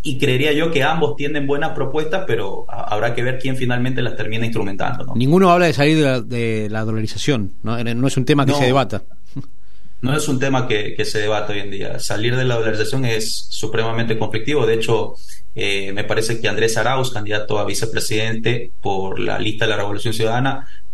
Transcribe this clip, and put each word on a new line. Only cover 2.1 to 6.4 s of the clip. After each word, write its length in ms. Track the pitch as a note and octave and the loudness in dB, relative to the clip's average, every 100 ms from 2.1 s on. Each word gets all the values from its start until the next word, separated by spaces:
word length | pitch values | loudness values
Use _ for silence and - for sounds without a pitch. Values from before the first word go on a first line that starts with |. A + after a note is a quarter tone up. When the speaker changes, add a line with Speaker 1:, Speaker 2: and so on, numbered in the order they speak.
| F#3+ C3+ | -2 0
Speaker 1:
pero 360 | A2 G2 G2 - | 0 0 -2 -2
ha-, 260 | G#2+ - | -2 -2
habrá 180 | G#2+ A#2 | 0 0
que 120 | B2 | 0
ver 160 | A#2+ B2+ | -2 -2
quién 160 | C3 C3 | -2 0
finalmente 460 | B2 B2 B2+ C3 | 0 0 0 0
las 120 | B2 | 0
termina 300 | - G#2+ A2+ | -2 -2 0
instrumentando, 600 | A2+ A2+ G2 G2+ - - | 0 0 0 0 0 0
¿no? 100 | - A2+ | 0 2
Speaker 2:
Ninguno 340 | C3 F3 F#3+ | 4 6 6
habla 160 | F3 F3 | 6 4
de 60 | |
salir 240 | B2+ C#3+ D#3+ | 4 4 4
de 80 | |
la, 160 | C#3+ B2+ | 2 0
de 480 | G#2+ A#2+ | -2 -2